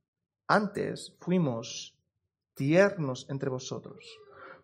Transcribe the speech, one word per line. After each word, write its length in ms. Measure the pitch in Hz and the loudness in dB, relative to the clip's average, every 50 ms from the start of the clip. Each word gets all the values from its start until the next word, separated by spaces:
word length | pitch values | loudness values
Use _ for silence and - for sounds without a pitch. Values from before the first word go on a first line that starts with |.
| _ _ _ _ _ _ _ _ _ | _ _ _ _ _ _ _ _ _
Antes 680 | - 160 202 214 190 - - 95 98 113 - - - - - | 4 4 4 4 2 -2 -4 -4 -4 -6 -8 -12 -16 -16 -8
fuimos 760 | - 170 180 185 165 135 120 113 120 - - - - - _ _ _ _ _ _ _ _ _ _ _ _ _ | -2 0 2 2 2 2 0 -2 -6 -8 -10 -12 -12 -14 _ _ _ _ _ _ _ _ _ _ _ _ _
tiernos 720 | - 135 139 160 180 202 202 196 175 151 131 127 - - - | -2 0 4 6 6 6 6 4 0 -2 -2 -4 -4 -6 -8
entre 200 | 143 135 139 139 | -6 -4 -2 -2
vosotros, 720 | 127 127 - - 127 113 - - - - - - - - - - - - - - - - | -4 -4 -6 -8 -10 -10 -10 -12 -18 -18 -20 -20 -20 -20 -20 -20 -20 -20 -18 -18 -20 -20